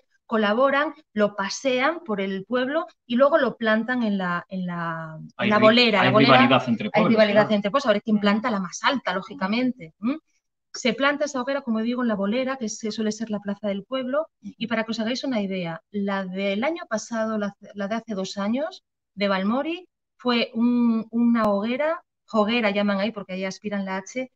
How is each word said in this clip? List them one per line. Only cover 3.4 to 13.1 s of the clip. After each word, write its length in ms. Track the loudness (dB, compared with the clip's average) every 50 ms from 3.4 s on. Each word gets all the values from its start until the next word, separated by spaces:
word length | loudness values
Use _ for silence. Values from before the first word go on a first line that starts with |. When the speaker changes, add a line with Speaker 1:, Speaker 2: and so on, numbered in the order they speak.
| 2 2 -2
Speaker 1:
plantan 480 | -2 0 0 2 2 0 -2 -2 -2 0
en 120 | 0 0
la, 300 | 0 -2 -2 -4 -4 -6 -8
en 160 | -8 -6 -6
la, 520 | -6 -6 -6 -6 -6 -6 -6 -8 -12 -12 -14
en 100 | -16 -14 _
Speaker 2:
Hay 140 | -2 0 2
Speaker 1:
la 80 | 4 6
Speaker 2:
ri-, 20 |
Speaker 1:
bolera. 380 | 6 6 8 6 4 4 4 4
La 80 | 4
Speaker 2:
hay 60 | 4 6
Speaker 1:
bolera, 200 | 6 8 8 8
Speaker 2:
rivalidad 340 | 8 8 6 6 4 4 2
entre 180 | -2 -2 -2
Speaker 1:
hay 40 | -2 0
Speaker 2:
pueblos, 180 | 2 4 4
Speaker 1:
rivalidad 320 | 6 6 4 6 6 4 4
Speaker 2:
claro. 120 | 4 2
Speaker 1:
entre 140 | 0 0 0 -2
pueblos, 140 | 0 2
a 60 | 2 0
ver 100 | 0 2
quién 140 | 0 0
Speaker 2:
Ujú. 40 | 2
Speaker 1:
planta 300 | 4 2 2 2 0 -2 -2
la 80 | -2
más 180 | -4 -6 -8 -2 -2
alta, 280 | -2 -2 0 -2 -4 -6
lógicamente, 840 | -6 -6 -10 -8 -6 -4 -2 0 0 0 -2 -2 -4 -10 -20 _ -6
¿m? 180 | -4 -4 -4 -4 _ _ _ _ _ _ _ _ _ _ -12
Se 200 | -4 -2 -2 0
planta 320 | 2 0 0 0 0 -4
esa 180 | -4 -4 -6 -4
hoguera, 200 | -4 -4 -6 -4
como 180 | -2 -2 -2
digo, 220 | -2 -2 -2 -2 -2
en 40 |
la 80 | -2 -2
bolera, 420 | -2 -2 -2 -2 -2 -2 -4 -4
que 120 | -6 -6 -8
se-, 240 | -8 -8 -8 -8 -6
suele 180 | -4 -4 -4